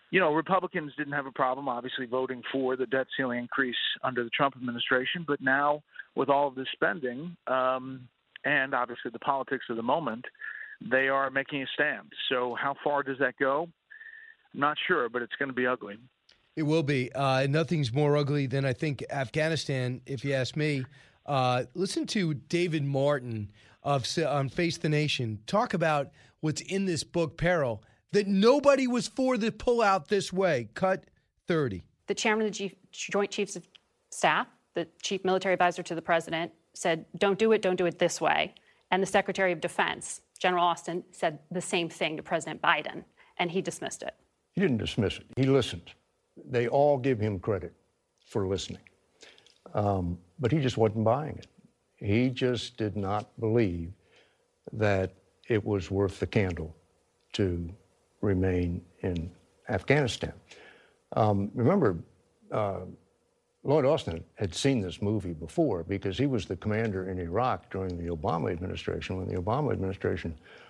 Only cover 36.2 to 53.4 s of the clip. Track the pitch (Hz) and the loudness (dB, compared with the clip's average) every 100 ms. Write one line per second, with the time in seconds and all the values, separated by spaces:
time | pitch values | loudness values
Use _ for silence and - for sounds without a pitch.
36.2 | 165 165 170 - _ - 185 160 - 175 | 0 -4 -4 -8 _ -4 0 0 -4 0
37.2 | 202 185 220 214 196 180 175 170 170 - | 2 4 4 4 4 2 0 2 0 2
38.2 | 156 156 156 - _ _ - 185 190 202 | 2 2 0 -6 _ _ -2 0 2 2
39.2 | 190 190 185 165 175 - 175 - - - | 2 2 2 2 -2 0 0 -2 -8 -14
40.2 | _ - 185 175 175 165 - 175 - - | _ -2 2 4 4 2 -4 -6 -8 -2
41.2 | 175 151 - 175 - 185 165 - 160 156 | -2 -2 -6 -6 -2 -2 -2 -2 -4 -4
42.2 | - 165 160 - 151 156 - 160 - _ | -4 -4 -4 -2 2 2 0 -10 -14 _
43.2 | _ - 175 185 - - - - - - | _ -4 -2 -2 -4 -6 -8 -8 -10 -12
44.2 | _ _ _ - 190 113 90 - 95 - | _ _ _ 0 2 2 -2 0 0 -2
45.2 | - - 131 135 107 85 - - _ _ | -6 0 4 4 2 -6 -14 -20 _ _
46.2 | _ - - 123 - 139 147 139 135 113 | _ -20 -4 -2 2 4 4 4 2 0
47.2 | 107 95 117 98 87 - _ _ _ _ | 0 -2 -2 -2 -4 -14 _ _ _ _
48.2 | - 113 95 95 - 90 - _ _ _ | -8 -4 -2 -2 -6 -12 -18 _ _ _
49.2 | - - _ _ - 104 104 95 87 87 | -20 -20 _ _ -8 -2 2 2 0 -4
50.2 | - - 120 156 131 - 110 110 110 135 | -10 -4 0 2 2 2 2 4 2 2
51.2 | 156 87 - _ _ _ _ - 98 110 | -2 -10 -16 _ _ _ _ -8 0 2
52.2 | 127 123 127 120 - - 107 101 95 104 | 2 2 0 0 -4 -4 -4 -2 -2 -2
53.2 | - - | -4 -4